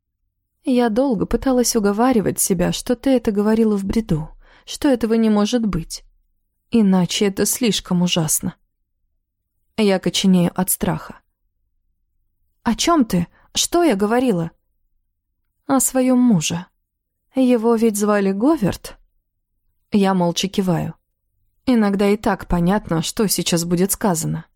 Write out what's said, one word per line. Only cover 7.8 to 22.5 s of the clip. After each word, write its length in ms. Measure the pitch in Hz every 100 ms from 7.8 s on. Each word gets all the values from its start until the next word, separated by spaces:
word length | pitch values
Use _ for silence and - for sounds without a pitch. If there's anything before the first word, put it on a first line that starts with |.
| - 180
ужасно». 540 | 175 - 156 - 185 - _ _ _ _ _ _ _ _ _ _ _ -
Я 240 | 208 185
коченею 500 | 180 - 190 185 170 -
от 140 | 180
страха. 500 | - 202 151 - - _ _ _ _ _ _ _ _ _ _ _ _ _ _
«О 100 | 233
чём 300 | 220 - 339
ты? 240 | 233 180 175 _ _
Что 300 | - - 339
я 100 | 339
говорила?» 560 | 196 208 240 254 180 165 - _ _ _ _ _ _ _ _ _ _ -
«О 100 | 269
своём 400 | - 262 254 254
муже. 480 | 247 185 147 - - _ _ _ _ _ _ -
Его 400 | 254 240 226 226
ведь 200 | 226 202
звали 360 | 208 208 190
Говард?» 680 | 196 254 320 190 - - - _ _ _ _ _ _ _ _ _
Я 220 | 208 190
молча 340 | 190 175 165 196
киваю. 460 | - 185 156 160 - _ _ _ _ _ _
Иногда 440 | - 240 208 196 202
и 80 | 208
так 320 | 220 190
понятно, 540 | -